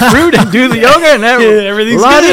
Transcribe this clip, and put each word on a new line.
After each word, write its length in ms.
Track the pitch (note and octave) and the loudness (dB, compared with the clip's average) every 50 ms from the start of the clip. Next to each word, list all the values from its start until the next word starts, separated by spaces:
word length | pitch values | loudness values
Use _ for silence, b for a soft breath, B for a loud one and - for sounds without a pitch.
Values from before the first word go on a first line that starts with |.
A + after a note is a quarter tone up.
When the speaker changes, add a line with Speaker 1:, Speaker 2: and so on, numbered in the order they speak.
| A#3+ B3 | 0 0
Speaker 1:
fruit, 240 | G#3+ C4+ E4 F4 C#4+ | 0 0 0 0 0
and 180 | A3+ G#3 F#3 | 0 -2 -2
do 160 | E3+ A#3 B3+ C4 | -2 -2 -2 -2
the 120 | B3 A3+ | -2 0
yoga, 260 | A3+ B3+ D4 E4+ E4+ D#4 D4 | 0 0 0 2 2 0 0
and 100 | A3 G#3+ | 0 0
Speaker 2:
<laughs> 80 | A#3 B3+ | -2 0
Speaker 1:
every-, 120 | A#3+ A#3 | 0 0
Speaker 2:
Yeah, 240 | A3 G#3+ G#3+ G3+ G3 | 0 0 0 -2 -2
everything's 320 | G3+ G#3+ G#3+ A3+ A#3 F3 | -4 -4 -4 -2 -2 0
Speaker 1:
la-di-da." 260 | A3 B3+ C#4+ D4+ D#4+ F4 | 0 2 2 2 2 2